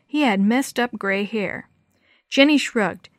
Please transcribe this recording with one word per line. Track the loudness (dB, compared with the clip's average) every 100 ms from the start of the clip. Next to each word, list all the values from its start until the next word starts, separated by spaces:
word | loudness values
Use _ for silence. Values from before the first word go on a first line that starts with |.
| _
He | 0
had | 2 2
messed | 2 2 -2 -4
up | -4 -4
gray | -4 -2
hair." | -4 -4 -6 -8 -14 _ _ _ _ _ -4
Jenny | 2 4 4
shrugged. | 0 -2 -2 -4 -16